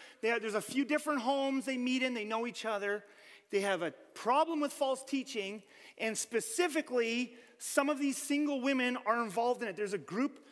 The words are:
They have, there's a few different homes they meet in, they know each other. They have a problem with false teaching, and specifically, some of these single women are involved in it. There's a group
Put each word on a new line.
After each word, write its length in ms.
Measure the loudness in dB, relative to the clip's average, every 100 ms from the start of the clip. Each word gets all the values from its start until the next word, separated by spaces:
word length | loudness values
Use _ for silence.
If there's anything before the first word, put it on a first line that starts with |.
| -20 -4
They 80 | 0
have, 140 | 0
there's 100 | 0
a 80 | -2
few 240 | -2 -2
different 380 | 0 0 0 0
homes 420 | 2 2 2 0
they 140 | -2 0
meet 240 | 0 2
in, 100 | 0
they 140 | -2 -2
know 200 | -2 -2
each 200 | -4 -2
other. 360 | -2 0 -2 -6 -20 -20 -20 _
They 120 | 0
have 200 | 2 2
a 120 | 0 -6 -14
problem 480 | -4 2 4 4 2
with 100 | -2
false 320 | 0 0 0
teaching, 600 | -2 -4 -2 -6 -6 -8 -14 -20 -20 -4
and 200 | -2 -2
specifically, 1160 | -2 -2 0 0 2 0 0 0 2 0 -2 -8 -20 -12
some 320 | 0 2 4
of 100 | 2
these 200 | 0 -2
single 420 | 0 0 2 0
women 380 | 2 2 2 0 2
are 160 | 2
involved 400 | 2 2 2 0
in 60 | -2
it. 60 |
There's 200 | -4 -4
a 40 | -4
group 480 | -4 -2 -2 -2 -18